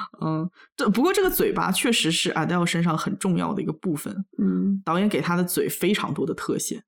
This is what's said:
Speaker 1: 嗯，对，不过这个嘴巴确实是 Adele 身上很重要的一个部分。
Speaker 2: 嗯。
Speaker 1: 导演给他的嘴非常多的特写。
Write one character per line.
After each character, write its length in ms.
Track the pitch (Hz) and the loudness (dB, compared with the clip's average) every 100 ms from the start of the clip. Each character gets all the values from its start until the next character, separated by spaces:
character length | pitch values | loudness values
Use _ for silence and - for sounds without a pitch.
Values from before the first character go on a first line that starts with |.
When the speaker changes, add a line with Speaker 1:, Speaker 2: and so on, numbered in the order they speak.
| - - | -10 -6
Speaker 1:
嗯， 300 | 160 160 175 - - - | -4 -2 -4 -8 -14 -2
对， 120 | - | 2
不 120 | 202 | 4
过 120 | 349 | 4
这 100 | 392 | 4
个 80 | 370 | 2
嘴 220 | - 143 | 2 0
巴 180 | 185 170 | 2 0
确 200 | 190 254 | 2 2
实 200 | 226 160 | 2 2
是 220 | 170 170 | 0 0
Adele 340 | 160 160 175 170 | -2 0 0 0
身 160 | 170 | 2
上 160 | 170 156 | 2 0
很 180 | 196 185 | -2 -2
重 220 | 190 175 | 0 0
要 160 | 165 | 0
的 80 | - | -2
一 20 | |
个 80 | - | -4
部 220 | 156 185 | -4 -4
分。 180 | 147 - - - - | -4 -4 -8 -8 -2
Speaker 2:
嗯。 400 | 190 185 190 196 | 0 2 2 0
Speaker 1:
导 140 | 170 170 | 0 2
演 100 | 208 | 2
给 120 | - | 0
他 160 | 165 175 | 0 0
的 80 | |
嘴 240 | 180 147 156 | 0 0 -2
非 260 | - 180 | 0 0
常 180 | 208 - | 0 -2
多 140 | 143 135 | -4 -4
的 80 | |
特 240 | - - - | -4 -4 -4
写。 240 | - - | -4 -8